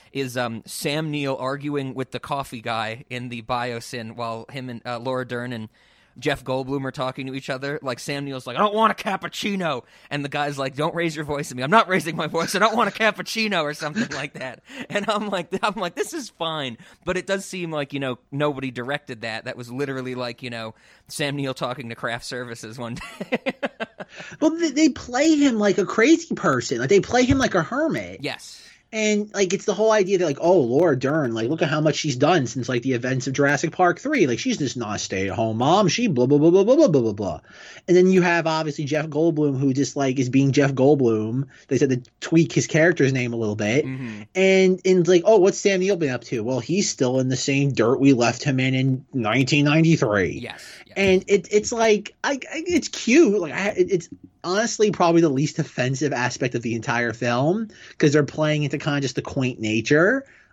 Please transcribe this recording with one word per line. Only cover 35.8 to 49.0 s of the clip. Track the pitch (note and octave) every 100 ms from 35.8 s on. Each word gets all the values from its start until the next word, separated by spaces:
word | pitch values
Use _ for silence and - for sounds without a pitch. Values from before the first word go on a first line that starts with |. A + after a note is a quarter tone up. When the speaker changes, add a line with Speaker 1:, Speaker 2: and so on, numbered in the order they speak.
| G3
Speaker 2:
She | - A#3+
blah, | C3 B2+
blah, | D3
blah, | D#3+
blah, | F#3
blah, | G3 C#4
blah, | D4
blah, | D3
blah, | A2+
blah." | G2+ G2+ D2+ - - - - -
And | F3+
then | F#3
you | F#3
have, | F3 E3+ D#3+
obviously, | D#3+ D#3+ D3 D3
Jeff | D3+ D#3
Goldblum, | D3 E3+ D3+ D3 C3+
who | C#3
just, | C3 C3 -
like, | C#3 C3
is | B2
being | B2+ C#3
Jeff | C3 C#3+
Goldblum. | C3 C3 D3 B2 A2 G#2+ B2 C3+ - -
They | C3
said | C3+
to | B2 - -
tweak | - E3 E3
his | - -
character's | D#3 E3 E3+ C3+
name | C3 B2
a | A#2
little | A2 G#2
bit. | G#2 B2+ C#3
Speaker 1:
Mm-hmm. | C3 B2+ G#2+ G#2+
Speaker 2:
And, | F#3+ F#3+ F#3+ F#3+ F#3
and | F#3 F#3
it's | E3+
like, | F#3
"Oh, | E3+ A3
what's | F#3 -
Sam | G3+ F#3+
Neill | F#3 F#3+
been | D3+
up | B2
to?" | - B2
Well, | G#2+ B2+
he's | A2 F3+ -
still | - B2+ C3
in | C3
the | C3
same | - C#3 C#3+
dirt | B2 A2 B2+
we | C#3
left | B2+ A#2 -
him | D3 C3
in, | C3
in | C3 C3+ C3